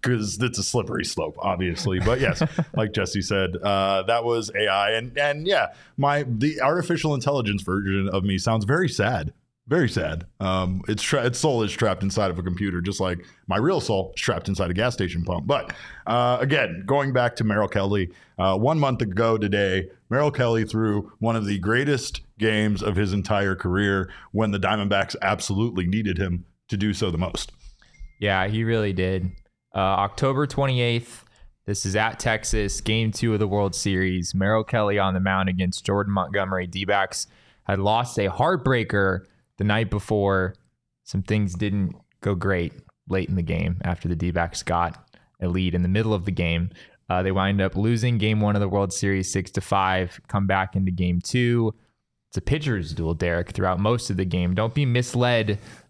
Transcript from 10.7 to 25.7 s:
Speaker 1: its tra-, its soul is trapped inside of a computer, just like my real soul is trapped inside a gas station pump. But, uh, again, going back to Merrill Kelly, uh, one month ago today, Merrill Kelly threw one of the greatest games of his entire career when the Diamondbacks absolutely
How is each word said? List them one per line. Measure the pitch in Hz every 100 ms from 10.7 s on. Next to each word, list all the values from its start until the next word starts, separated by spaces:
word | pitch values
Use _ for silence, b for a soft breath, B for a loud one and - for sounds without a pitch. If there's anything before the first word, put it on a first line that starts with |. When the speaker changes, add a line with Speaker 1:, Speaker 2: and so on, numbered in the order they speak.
| 95 -
Speaker 1:
its | 107
tra-, | - 143 123
its | 123
soul | 156 120
is | 104
trapped | - 107 92
inside | 98 110 98
of | 85
a |
computer, | 90 90 101 87
just | 87 98
like | 92 87 B B -
my | 92
real | 143 175
soul | - 98 92 -
is |
trapped | - 87 95
inside | 95 90
a |
gas | 90 123 120
station | 90 82
pump. | 87 87 71
But, | 139 - B B B -
uh, | 120 123 123
again, | 135 147 107 82 98
going | 139 139
back | 127 120 -
to |
Merrill | 110 101 101
Kelly, | 101 98 104 87 B B -
uh, | 95 95
one | 123 160
month | 139 120
ago | 110 92 117 110
today, | 101 101 98 95 92 B -
Merrill | 127 147
Kelly | - 120 113 110
threw | 110 110 104 101 -
one | 110 113
of | 101
the | 101
greatest | 90 120 143 135 - - - -
games | 110 107 107 101
of | 107 95
his | 101
entire | 101 92 104 98
career | 92 92 92 101 98 92 B B
when | 101 110
the | 98
Diamondbacks | 95 107 101 98 98 -
absolutely | 98 104 - 98 120